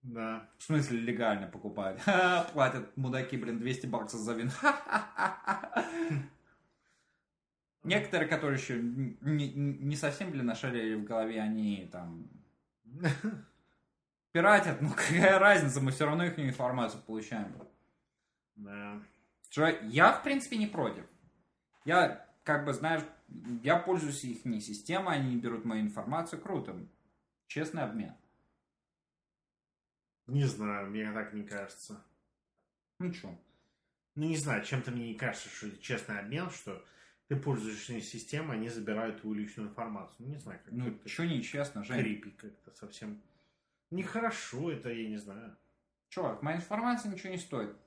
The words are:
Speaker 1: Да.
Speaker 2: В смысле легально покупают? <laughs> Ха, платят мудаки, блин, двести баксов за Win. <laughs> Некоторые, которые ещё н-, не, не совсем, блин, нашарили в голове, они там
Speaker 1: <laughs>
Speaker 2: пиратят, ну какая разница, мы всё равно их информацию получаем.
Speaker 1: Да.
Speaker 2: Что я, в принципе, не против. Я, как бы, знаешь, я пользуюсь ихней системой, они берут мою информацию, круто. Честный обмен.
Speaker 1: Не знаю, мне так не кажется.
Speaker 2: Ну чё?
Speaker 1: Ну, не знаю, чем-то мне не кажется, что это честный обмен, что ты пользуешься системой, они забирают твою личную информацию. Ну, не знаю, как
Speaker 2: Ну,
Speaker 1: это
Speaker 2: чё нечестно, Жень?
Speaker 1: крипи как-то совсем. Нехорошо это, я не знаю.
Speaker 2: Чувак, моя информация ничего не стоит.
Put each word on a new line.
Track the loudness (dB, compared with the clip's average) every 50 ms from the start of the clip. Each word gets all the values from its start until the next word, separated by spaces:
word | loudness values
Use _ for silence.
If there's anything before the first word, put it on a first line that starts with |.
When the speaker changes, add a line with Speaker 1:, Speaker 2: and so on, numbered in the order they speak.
| -10
Speaker 1:
Да. | -8 -6 -6 -4 -4 -6 -6 -10 -14 -20 _
Speaker 2:
В | -2
смысле | 2 4 4 4 4 0 0
легально | 0 0 0 2 4 4 2 2 0 -8
покупают? | -10 -10 -10 -8 -6 -2 -4 -4 -4 0
<laughs> | 2
Ха, | 4 6 6 6 6 6 4 2 0 4
платят | 4 4 4 4 0 -6 -6 -4
мудаки, | -2 -2 0 0 0 -2 -2 -4
блин, | -4 -4 -2 -4 -2
двести | -2 -2 -2 -2 -2
баксов | -2 -2 -2 -2 -2 -6 -4
за | -2 -2 -2
Win. | 0 0 -2 -2 4 4
<laughs> | 4 4 4 0 0 0 0 0 -2 -2 0 0 0 0 -2 -2 -2 -2 -2 -2 -2 -2 -2 -2 0 -2 -2 -2 0 0 -2 -2 -6 -12 _ _ _ _ _ _ _ _ _ _ _ _ _ _ _ _ _ _ _ _ _ _ _ _ _ _ _ _ _ _
Некоторые, | 2 2 2 2 2 2 2 2 4
которые | 2 2 2 2 2 0
ещё | 0 -2 -2
н-, | 0 0 0 0 -2 -2 -4 -4 -4
не, | -2 0 2 2 2 0 0
не | 0 0 0 0 0 -2 -2 -2
совсем, | 0 0 -2 -2 -2 -4 -4
блин, | -2 0 0
нашарили | 0 0 0 -2 -2 -2 0 0 0 -2
в | -2 -2
голове, | -2 0 0 0 0 -2 -2
они | 0 0 0 0 0 0 0 -2 -4 -10 -10
там | -10 -10 -10 -10 -12 -14 -14 -18 -20 -20 _ _ _ _ _ _ _ _
Speaker 1:
<laughs> | -18 -12 -2 0 0 0 0 -2 -6 -6 -6 -12 -16 _ _ _ _ _ _ _ _ _ _ _ _ _ _ _ _ _
Speaker 2:
пиратят, | 4 8 10 8 8 8 4 0 0 0
ну | 0
какая | 2 2 2 4 6 8 10 10 10 12
разница, | 12 12 10 10 8 4 2 2
мы | 2 2 2
всё | 2 2
равно | 2 4 2 2
их | 2 0 0
информацию | -2 -2 0 0 0 0 2 2 0 0 -2 -6 -10
получаем. | -6 -6 -6 -6 -4 -4 -4 -4 -6 -8 -14 -16 -20 _ _ _ _ _ _ _ _ _ _ _ _ _ _ _ _ _
Speaker 1:
Да. | -16 -14 -12 -10 -10 -10 -8 -10 -12 -12 -16 _ _ _ _ _ _ _ -10
Speaker 2:
Что | 0 4 4 4 4 2 -4
я, | 0 6 10 10 10 10
в | 8 0
принципе, | 0 0 0 -2 -2 -2 -2
не | -2
против. | 0 0 0 0 0 -2 -4 -12 -16 -20 _ _ -20 _ _ _ _ _ _ _ _ _ _ _
Я, | 4 6 6 6 6 4 -2 -12 -20 _ _ _
как | 2 2 2 2
бы, | 0 -2
знаешь, | 0 2 2 2 0 0 -6 -12 -20 _ -16 -16 -14 -8 -6 -6 -2 4
я | 4 4 4
пользуюсь | 6 4 2 2 2 -2 -4 -4 -4
ихней | -6 -8 -6 -4 -4 -2 -2
системой, | -4 -6 -10 -10 -4 -2 -2 0 2 2 2
они | 2 2 2 0
берут | 0 0 -2 -4 -2 -2
мою | -2 0 0 0
информацию, | 0 -2 -4 -4 -2 -2 -2 -2 -4 -6 -10 -8
круто. | -4 -4 -4 -4 -6 -10 -12 -12 -16 _ _ _ _ _ _ _ _ _ _ _
Честный | _ -6 -6 -6 -4 -4 -4 -4
обмен. | -4 -4 -6 -6 -8 -10 -16 _ _ _ _ _ _ _ _ _ _ _ _ _ _ _ _ _ _ _ _ _ _ _ _ _ _ _ _ _ _ _ _ _ _ _ _ _ _ _ _ _
Speaker 1:
Не | -2 0 2 2
знаю, | 2 2 0 -2 -2 -2 -2 -4 -4
мне | -4 -4 -4 -2 -2
так | -4 -6 -4 -6
не | -8 -8
кажется. | -6 -8 -8 -8 -8 -12 -16 -16 -14 -16 -16 -18 _ _ _ _ _ _ _ _ _ _ _ _ _ _ _ _ _ _ _
Speaker 2:
Ну | -4 -4 -4
чё? | -6 -10 -14 -14 -16 _ _ _ _ _ _ _ _ _ _ _ _ _ _ _
Speaker 1:
Ну, | -4 -2
не | 0 0
знаю, | 0 0 0 0 0 0
чем-то | -2 -4 -4 -4 -4
мне | -4 -6 -6 -6
не | -6
кажется, | -4 -4 -4 -4 -6 -10 -12
что | -12 -10 -10 -10
это | -12 -12 -6
честный | -6 -4 -4 -4 -6 -6 -6
обмен, | -6 -6 -6 -6 -6 -6
что | -8 -12 -12 -12 -12 -12 -14 -20 -20 -20 -20 -20 _ _ _ _
ты | -4
пользуешься | -4 -2 -2 -2 -2 -2 -6 -8 -8 -8 -8 -8 -8
системой, | -8 -10 -12 -14 -12 -6 -6 -6 -4 -4 -4
они | -4 -4 -6
забирают | -6 -6 -4 -4 -2 -2 -2 -4 -6 -6
твою | -6 -6 -4
личную | -4 -6 -8 -8 -10 -10 -10
информацию. | -8 -8 -8 -8 -8 -10 -12 -14 -16 _
Ну, | -12 -12
не | -12 -10
знаю, | -12 -14 -14 -14 -14
как | -10 -6
Speaker 2:
Ну, | -4 -4 -4
Speaker 1:
это | -6 -8 -10 -10
Speaker 2:
чё | -6 -2 -2
нечестно, | 0 0 -2 -2 -4 -4 -4 -4 -4 -6 -10 -8
Жень? | -4 0 0
Speaker 1:
крипи | 0 0 -2 -4 -8 -16
как-то | -18 _ -16 -18 -18 -18 _ -20 -20
совсем. | -18 -18 -16 -14 -12 -12 -12 -12 -12 -16 _ _ _ _ _ _ _ _ _ _ _ _ _
Нехорошо | -6 -6 -6 -4 -4 -2 -2 -2 -4 -4 -10 -8 -8 -4 -4 -4 -4
это, | -4 -6 -6
я | -6 -6 -6 -6
не | -6 -8
знаю. | -8 -10 -14 -14 -14 -16 -18 _ _ _ _ _ _ _ _ _ _ _
Speaker 2:
Чувак, | -6 -4 -2 -2 -2 -2 -4
моя | -4 -2
информация | -4 -4 -4 -4 -2 0 0 0 0 -2 -6 -8
ничего | -8 -8 -8 -8
не | -8
стоит. | -8 -6 -4 -4 -4 -6 -8 -14 _